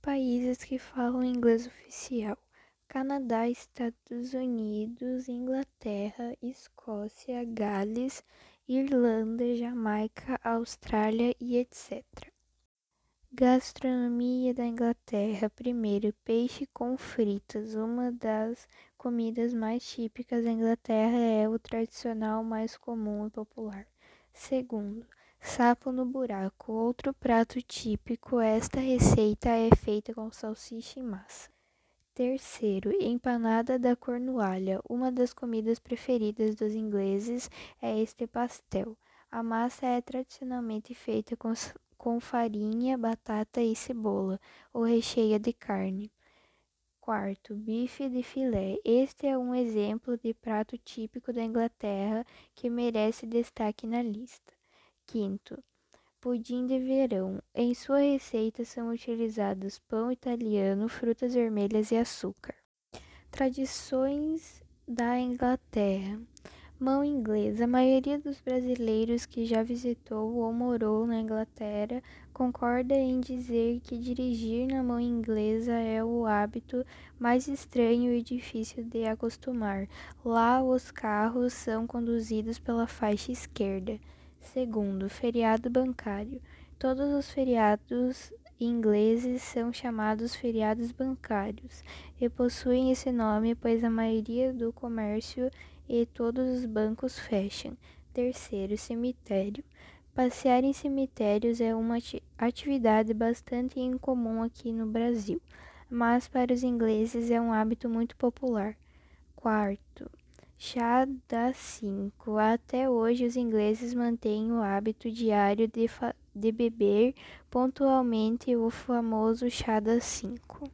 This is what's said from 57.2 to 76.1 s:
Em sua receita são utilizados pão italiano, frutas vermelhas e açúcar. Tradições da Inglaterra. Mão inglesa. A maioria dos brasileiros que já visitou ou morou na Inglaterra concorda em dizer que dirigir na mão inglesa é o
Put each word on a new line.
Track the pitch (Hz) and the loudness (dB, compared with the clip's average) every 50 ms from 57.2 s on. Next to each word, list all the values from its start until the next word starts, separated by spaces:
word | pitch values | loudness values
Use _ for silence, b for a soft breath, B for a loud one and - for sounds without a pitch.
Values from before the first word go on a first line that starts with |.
| 185 190 190 190 - _ _ | -2 -2 -4 -8 -10 _ _
Em | - 240 240 247 | 2 2 2 2
sua | - - - 277 285 | -2 0 2 4 4
receita | 285 285 285 269 - - - 226 220 226 220 - 233 | 6 4 4 2 -2 -4 -2 0 0 -2 -2 -4 -10
são | - - 247 233 233 | -8 -6 -6 -6 -4
utilizados | 233 233 - - 233 226 233 226 214 220 202 196 202 190 190 196 - | -6 -6 -4 -6 -2 -2 -2 -2 0 -2 -2 -2 -2 -4 -6 -8 -8
pão | - _ _ - 220 226 240 | -10 _ _ -4 -2 0 -2
italiano, | 254 - - 254 240 233 240 220 214 202 196 190 196 196 214 | -2 -4 -2 -4 -4 -2 0 0 2 2 2 2 2 2 0
frutas | 233 - - - 233 226 _ - 247 247 | -2 -2 -2 0 0 0 _ 0 0 2
vermelhas | 247 240 226 220 208 202 202 220 214 214 208 | 2 2 2 2 2 0 2 2 2 2 4
e | 226 | 2
açúcar. | 226 233 - - - - 190 202 _ - - - _ _ _ _ _ _ _ B B B B B B B B | 2 2 0 -4 -6 -6 -8 -8 _ -14 -16 -16 _ _ _ _ _ _ _ B B B B B B B B
Tradições | - - 269 262 254 277 269 262 - - - - - 262 262 269 285 294 302 311 320 320 - - - - - _ _ _ _ | -2 0 0 0 2 0 -4 -4 -4 -8 -6 -2 0 0 2 2 0 0 -2 -2 -2 -4 -6 -12 -20 -20 -20 _ _ _ _
da | - 233 233 240 233 247 247 | -8 -4 -2 0 0 2 0
Inglaterra. | 247 247 247 247 254 247 254 262 _ _ - 220 202 202 190 190 190 190 208 220 233 - _ - B B B B B B B - | 0 -2 -2 0 2 2 2 0 _ _ 0 2 2 2 2 0 -2 -6 -8 -8 -12 -16 _ -20 B B B B B B B -2
Mão | 254 262 269 277 285 | 0 2 2 2 2
inglesa. | 294 294 269 220 220 214 214 208 214 208 214 233 | 2 0 0 0 0 0 2 2 0 2 2 2
A | |
maioria | 240 247 254 254 262 262 262 262 285 294 | 4 6 6 6 8 6 6 4 2 -2
dos | 294 294 285 277 - | -2 -4 -6 -8 -6
brasileiros | _ 262 254 254 254 254 247 247 233 220 220 220 226 233 233 233 - | _ -2 -2 0 0 0 -2 0 0 0 2 2 2 2 0 -2 -2
que | - - 233 226 | -6 -4 -4 0
já | 226 233 220 | 2 2 2
visitou | 226 233 240 240 254 247 233 - - - 220 214 214 220 233 | 2 0 -4 -2 -2 -2 -4 -4 -6 -8 -6 -4 -4 -2 -2
ou | 240 233 226 226 | 0 0 0 0
morou | 233 247 247 240 226 226 214 214 214 226 | 0 0 0 0 2 2 2 2 2 2
na | 233 233 226 | 2 0 0
Inglaterra | 220 220 220 220 220 226 _ - 220 208 208 208 208 233 247 254 B B B B B B - | 0 0 -2 -2 -2 -4 _ -10 -8 -4 -2 -2 -2 -2 -4 -8 B B B B B B -4
concorda | - 254 247 247 - - 240 240 247 254 247 277 | -2 0 0 0 0 0 2 2 2 2 4 4
em | 269 269 254 254 254 | 4 4 2 2 0
dizer | 247 - 254 247 247 247 233 233 226 233 240 240 | -2 -2 -6 -8 -4 0 0 2 2 2 0 -2
que | - - 247 | -4 -8 -8
dirigir | 233 240 247 247 247 254 254 240 226 226 220 226 240 254 | -6 -4 -4 -2 -2 0 -2 0 -2 -2 -2 -2 0 0
na | 262 269 269 | 0 0 0
mão | 254 247 240 240 | 0 0 0 0
inglesa | 240 240 240 233 220 226 220 214 208 214 220 226 226 240 233 | 0 0 0 -2 0 0 0 0 2 2 0 0 0 0 0
é | 233 226 220 220 220 | 0 0 0 0 0
o | 226 233 | 0 0